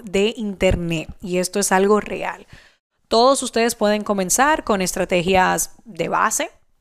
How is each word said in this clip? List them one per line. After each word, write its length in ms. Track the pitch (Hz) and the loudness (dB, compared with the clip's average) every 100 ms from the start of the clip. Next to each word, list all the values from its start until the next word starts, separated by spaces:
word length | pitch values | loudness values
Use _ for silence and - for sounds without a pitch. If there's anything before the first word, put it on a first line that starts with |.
de 300 | 202 196 208 247 | -4 0 0 -2
Internet. 720 | 208 185 185 185 170 165 - - | -8 0 0 2 -2 -4 -6 -12
Y 160 | 185 180 | -4 -4
esto 240 | 180 208 | -2 -2
es 100 | 196 | 0
algo 300 | 190 202 208 | 2 4 2
real. 440 | - 185 185 185 - - - _ _ _ _ | 0 -8 -8 -10 -16 -20 -20 _ _ _ _
Todos 340 | 226 247 269 | 4 4 4
ustedes 340 | 247 226 233 - | 0 -2 -2 0
pueden 280 | 208 208 | 0 0
comenzar 640 | 208 202 185 - 285 311 - | -2 -2 0 2 2 2 0
con 160 | 202 | -2
estrategias 960 | 180 - 175 180 170 185 180 175 - - - | -2 -4 -2 0 2 2 4 0 -4 -10 -14
de 240 | 170 165 | -8 -4
base, 420 | 170 220 - 320 - _ _ | 0 0 0 -6 -10 _ _